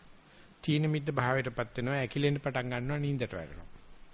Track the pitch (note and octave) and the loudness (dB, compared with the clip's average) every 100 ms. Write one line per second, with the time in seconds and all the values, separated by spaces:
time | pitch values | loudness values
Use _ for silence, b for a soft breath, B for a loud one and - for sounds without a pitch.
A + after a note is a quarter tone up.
0 | - - B B B - - D3 D#3 D3+ | -20 -20 B B B -6 2 4 4 2
1 | C#3+ C#3 B2 C3+ B2+ A#2+ A#2 - B2 C#3 | 0 2 4 2 2 -2 -4 -2 0 0
2 | B2+ C#3+ C#3+ C#3+ C#3+ B2+ B2 B2 B2 D3 | 0 2 2 2 0 0 0 -2 0 0
3 | C#3+ C3+ A#2+ F#2 D#2 A1 - - - - | 0 0 -2 -4 -8 -10 -12 -16 -16 -18
4 | - | -18